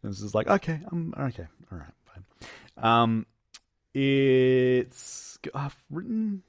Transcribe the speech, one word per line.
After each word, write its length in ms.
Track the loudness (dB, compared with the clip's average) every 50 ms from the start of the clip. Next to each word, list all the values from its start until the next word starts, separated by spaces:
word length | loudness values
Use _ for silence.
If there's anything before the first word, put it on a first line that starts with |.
and 100 | -8 -10
it's 100 | -10 -8
just 120 | -10 -4 -4
like, 120 | -4 0 2
"Okay, 320 | 0 0 0 -4 -8 -8 -8 -8
I'm 240 | -8 -8 -8 -8 -8 -6
okay, 280 | -6 -8 -6 -8 -14 -16 _ _ -20 _
all 80 | -16 -16
right, 120 | -16 -18 -20 _ _
fine." 180 | _ _ -20 -20 _ _ _ -20 -20 -20 -20 -20 -20 _ -2 2
Um, 420 | 4 4 4 4 4 2 0 -4 _ _ _ _ _ _ -20 _ _ _ _ _ _ _
it's, 1400 | 0 0 2 4 4 4 6 6 6 6 6 6 4 4 4 4 2 2 -2 -8 -20 -18 -16 -16 -16 -16 -18 -20 -14 -14 -10 -8
I've 220 | -8 -8 -8 -10 _ _ _
written 520 | -12 -12 -8 -6 -4 -4 -4 -4 -6 -8 -10